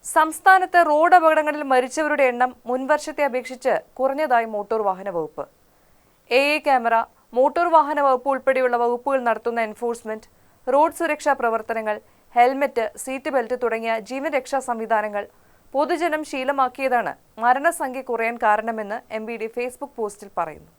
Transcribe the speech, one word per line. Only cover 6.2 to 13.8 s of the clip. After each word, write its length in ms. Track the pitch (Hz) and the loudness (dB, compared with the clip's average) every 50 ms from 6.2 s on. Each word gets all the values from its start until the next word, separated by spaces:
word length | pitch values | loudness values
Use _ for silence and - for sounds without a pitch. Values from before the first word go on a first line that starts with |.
| _ _ | _ _
എ 100 | 233 254 277 285 302 | 2 2 2 2 0
ഐ 40 | 302 - | 0 0
ക്യാമറ, 300 | 294 269 254 226 233 233 226 - _ _ _ _ _ - | 2 0 2 2 0 0 0 -2 _ _ _ _ _ 0
മോട്ടോർ 300 | 247 262 285 277 339 349 349 330 | 2 2 2 2 0 0 4 4
വാഹന 260 | 320 294 285 311 294 | 4 4 4 0 2
വകുപ്പ് 280 | 285 277 262 254 254 277 | 2 2 2 2 0 -2
ഉൾപ്പെടെയുള്ള 440 | 269 262 - 269 269 262 254 247 240 | -4 0 0 0 0 2 2 0 2
വകുപ്പുകൾ 420 | 233 240 240 240 240 240 285 269 262 240 | 0 0 0 -2 -2 -2 -2 -2 0 0
നടത്തുന്ന 320 | 233 220 220 _ 233 233 233 | 0 -2 -2 _ -4 -2 -2
എൻഫോഴ്സ്മെന്റ്, 680 | 226 214 214 - 240 233 233 226 - 214 220 220 - _ _ _ _ _ _ _ _ 254 262 | -4 -4 -6 -6 -6 -6 -6 -6 -8 -10 -10 -10 -12 _ _ _ _ _ _ _ _ 0 2
റോഡ് 240 | 285 311 330 320 - | 4 4 2 0 -4
സുരക്ഷാ 340 | 339 311 302 302 - 302 277 | -4 -4 -4 -2 0 0 0
പ്രവർത്തനങ്ങൾ, 600 | 277 247 233 220 226 220 - 226 220 220 214 208 214 _ _ _ _ _ _ - | 0 0 -2 -2 -2 -4 -6 -6 -6 -4 -4 -6 -6 _ _ _ _ _ _ 2
ഹെൽമറ്റ്, 500 | 240 240 254 269 269 285 254 - 233 226 - - 202 - | 4 4 4 4 0 -2 -2 0 -2 -4 -4 -6 -10 -10
സീറ്റ് 300 | 262 262 262 262 311 277 | -8 -8 -6 _ -2 -2
ബെൽറ്റ് 220 | 262 233 220 247 247 247 | 0 0 0 -4 -2 -2
തുടങ്ങിയ 360 | 226 226 226 | -2 -2 -2